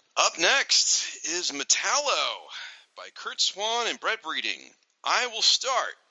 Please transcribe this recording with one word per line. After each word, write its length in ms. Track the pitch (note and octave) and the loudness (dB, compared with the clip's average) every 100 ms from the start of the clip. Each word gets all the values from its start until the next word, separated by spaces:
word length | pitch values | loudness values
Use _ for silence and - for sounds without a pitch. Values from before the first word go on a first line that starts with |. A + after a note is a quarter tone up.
| _ - | _ 2
Up 220 | F#3+ - | 2 4
next 840 | F3+ C4+ - - - - - - D3+ | 4 4 4 2 4 2 0 -6 -6
is 260 | F3 F3 | -4 -2
Metallo 840 | C#3 C#3+ - F#3+ C4 C#4+ E3+ C3 G2+ D2+ - - - _ - | -2 0 0 2 0 2 0 0 -4 -10 -14 -14 -16 _ -18
by 120 | F#2 - | -16 -12
Curt 260 | A3 B3+ | -8 -2
Swan 460 | - F#3 G#3+ A#3 A3 | -2 -2 -2 0 -2
and 120 | C3+ | -2
Brett 220 | E3+ A3 | -2 -4
Breeding. 500 | D#3 C3+ A2+ D#2 C2 _ _ _ | -4 -4 -4 -4 -10 _ _ _
I 240 | C3+ F#3+ B3 | 0 0 0
will 140 | A3 | 0
start 540 | F3+ - B3 A#3+ A2+ - _ | 2 2 2 0 -2 -6 _